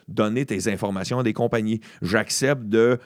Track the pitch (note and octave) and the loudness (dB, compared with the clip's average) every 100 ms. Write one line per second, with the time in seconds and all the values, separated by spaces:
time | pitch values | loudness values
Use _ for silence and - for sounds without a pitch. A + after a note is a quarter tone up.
0 | - A2+ G#2+ A#2 C#3 G2+ G2+ F#2 G#2 F#2+ | -6 -2 0 0 -2 -2 -2 -2 -4 -4
1 | F2+ B2 A#2+ G#2+ A#2 A2+ A2 A2+ - - | -4 -2 0 0 0 0 -2 -4 -6 -10
2 | E2+ G#2+ F#2 - C3+ C#3 G#2+ A2+ A#2+ B2 | -2 0 0 0 0 0 2 4 6 4